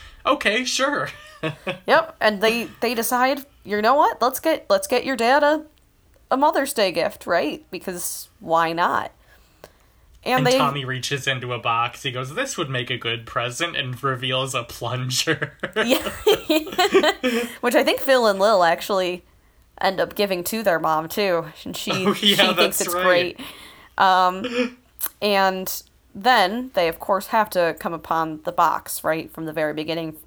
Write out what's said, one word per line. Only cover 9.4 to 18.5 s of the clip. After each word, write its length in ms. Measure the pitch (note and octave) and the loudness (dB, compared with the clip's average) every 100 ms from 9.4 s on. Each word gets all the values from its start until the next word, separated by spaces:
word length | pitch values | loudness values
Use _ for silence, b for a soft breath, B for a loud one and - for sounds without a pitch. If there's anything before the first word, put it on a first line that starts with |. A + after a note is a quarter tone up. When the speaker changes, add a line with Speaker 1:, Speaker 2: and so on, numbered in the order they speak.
| b b b b b b b _ | b b b b b b b _
Speaker 2:
And 140 | - G3+ | -2 0
Speaker 1:
And 80 | B3 | 2
Speaker 2:
they 100 | C4 | 2
Speaker 1:
Tommy 300 | C#3+ C#3+ B2+ | 2 -2 -6
reaches 400 | B2+ - C#3 C#3 | -6 -4 -4 -4
into 260 | B2+ B2 | -4 -4
a 60 | A#2+ | -4
box. 440 | A#2+ A2+ A#2+ - | -2 0 -2 -4
He 80 | C#3 | -8
goes, 240 | B2+ C3 | -6 -6
"This 220 | F3+ C4+ - | -6 -6 -6
would 140 | D3 | -4
make 180 | B2+ B2+ | -4 -6
a 80 | B2 | -6
good 300 | A#2 A#2 A2+ | -6 -6 -6
present," 500 | B2+ A#2+ B2 E3+ D3+ | -6 -6 -4 -6 -6
and 260 | C3 A#2+ | -8 -6
reveals 520 | C#3 B2+ B2+ C3 C3+ | -4 -4 -4 -4 -4
a 100 | B2+ | -6
plunger. 920 | A#2 - A#2 B2+ B2+ B2+ - D3+ D3+ - | -8 -8 -6 -6 -4 -2 -2 -4 -6 -10
<laughs> 120 | - A3 | -6 -2
Speaker 2:
Yeah. 140 | A3+ C#4 - - | 0 0 0 -2
<laughs> 1400 | A4 - - D#4 D#4+ - F#4 F4+ D4+ - B3+ A#3 A#3+ - | 2 2 2 0 0 0 4 4 4 2 -2 -2 -4 -4
Which 140 | A#3+ | 0
I 80 | D#4 | 2
think 160 | A3+ B4 | 2 2
Phil 260 | - C4 A3 | 4 4 4
and 120 | G3 | 4
Lil 240 | G#3 | 4